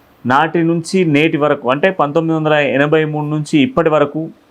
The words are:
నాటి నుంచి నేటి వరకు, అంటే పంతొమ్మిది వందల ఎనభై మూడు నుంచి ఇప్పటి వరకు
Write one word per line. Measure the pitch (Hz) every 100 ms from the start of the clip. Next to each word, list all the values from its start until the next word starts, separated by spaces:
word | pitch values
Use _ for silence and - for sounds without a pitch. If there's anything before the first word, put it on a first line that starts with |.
| _ _ 120
నాటి | 135 160 170
నుంచి | 165 170 160 190
నేటి | 170 143 160 151
వరకు, | 147 143 120
అంటే | 139 190
పంతొమ్మిది | 185 147 160 160 160
వందల | 156
ఎనభై | 151 135 131 147 156
మూడు | 156 151 147
నుంచి | 151 147 156
ఇప్పటి | 131 170 165
వరకు | 151 147 156 165 - _